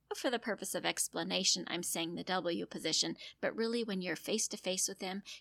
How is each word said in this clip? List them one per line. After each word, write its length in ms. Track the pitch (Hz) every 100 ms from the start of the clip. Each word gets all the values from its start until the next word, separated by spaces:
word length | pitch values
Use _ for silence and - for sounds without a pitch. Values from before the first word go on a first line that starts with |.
| -
for 160 | 415 302
the 100 | 233
purpose 360 | 233 196 190 180
of 100 | 170
explanation, 800 | 175 - 165 170 185 185 190 -
I'm 160 | 170
saying 320 | 170 180 165 170
the 80 |
W 420 | - 185 175 170 170
position, 500 | 170 165 - - - - -
but 160 | - -
really 280 | 226 233
when 180 | 220 190
you're 140 | 180 156
face-to-face 680 | - 214 - 208 185 185 -
with 100 | 190
them, 240 | 190 196 - -